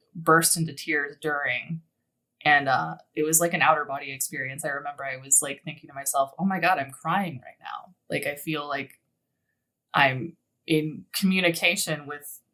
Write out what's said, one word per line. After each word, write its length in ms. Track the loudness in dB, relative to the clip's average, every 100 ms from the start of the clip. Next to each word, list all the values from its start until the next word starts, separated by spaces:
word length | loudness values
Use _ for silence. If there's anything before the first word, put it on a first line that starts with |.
| _ -2
burst 400 | 6 6 6 2
into 160 | 0
tears 440 | -2 -2 -2 -2 -6
during, 640 | -4 -2 -2 -4 -4 -10 -10 _ _ _ _ _
and, 240 | 4 4 4
uh, 260 | 0 0 -8 _ -2
it 80 |
was, 160 | 2 4
like, 120 | 2
an 100 | 4
outer 220 | 4 4
body 280 | 2 -6 -8
experience. 520 | -8 -8 -6 -8 -8
I 40 | -6
remember 360 | -6 -8 -10
I 120 | -10 -10
was, 260 | 0 0
like, 200 | 0 -8
thinking 240 | -10 -14 -14
to 60 |
myself, 380 | -10 -2 0 0 0
"Oh 60 |
my 160 | -2 2
God, 180 | 4 2
I'm 140 | 0
crying 480 | -8 -2 0 -2 -6
right 140 | -16 -18
now." 340 | -14 -14 -14 _ _
Like, 160 | -4
I 120 | -4 -6
feel 320 | -6 -6 -4
like 320 | -6 -8 -16 _ _ _ _ _ _ _ _ _
I'm 440 | 0 2 0 -6 -12 _ _ 0
in 360 | 0 0 -8 -10
communication 960 | -2 0 2 2 2 0 0 -4 -6 -8
with 340 | -12 -14 -16 _